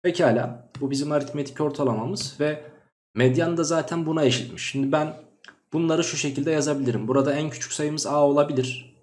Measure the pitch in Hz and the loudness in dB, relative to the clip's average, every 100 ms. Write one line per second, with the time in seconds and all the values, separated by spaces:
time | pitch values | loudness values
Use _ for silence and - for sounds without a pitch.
0 | 180 170 151 123 - - - - 139 135 | 0 4 4 4 0 -8 -16 -6 -4 -2
1 | 147 147 131 147 139 - 151 139 139 110 | 0 -2 -2 -6 -8 -2 -4 0 -2 0
2 | 123 208 - - 151 151 - - _ _ | -4 -6 -8 -2 -2 -2 -12 -20 _ _
3 | _ 107 127 131 165 170 156 165 156 170 | _ 2 4 4 2 0 2 0 0 -2
4 | 156 160 139 117 - - - 135 139 151 | 0 2 2 2 -4 -10 -6 -2 2 2
5 | 156 - - _ - _ _ 156 165 160 | 0 -6 -20 _ -20 _ _ -2 2 2
6 | 165 147 147 135 151 156 143 143 127 107 | 0 -2 -2 -2 0 0 0 0 0 -2
7 | 110 135 139 143 156 - - - 151 151 | 2 2 2 0 -4 -6 -10 -4 -4 -2
8 | - 147 143 143 147 131 127 - - _ | -2 2 4 4 2 0 -2 -6 -14 _